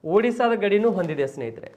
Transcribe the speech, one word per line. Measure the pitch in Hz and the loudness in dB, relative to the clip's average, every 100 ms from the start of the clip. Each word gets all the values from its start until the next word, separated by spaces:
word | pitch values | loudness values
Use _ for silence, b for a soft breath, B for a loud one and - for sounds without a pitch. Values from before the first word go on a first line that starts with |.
| 156 | 0
ಒಡಿಸ್ಸಾದ | 190 240 233 240 | 2 2 2 0
ಗಡಿನೂ | 233 202 208 226 | 2 2 2 2
ಹೊಂದಿದೆ | 185 170 151 135 | 0 -2 -2 -4
ಸ್ನೇಹಿತರೆ. | 139 117 - - | -4 -10 -10 -16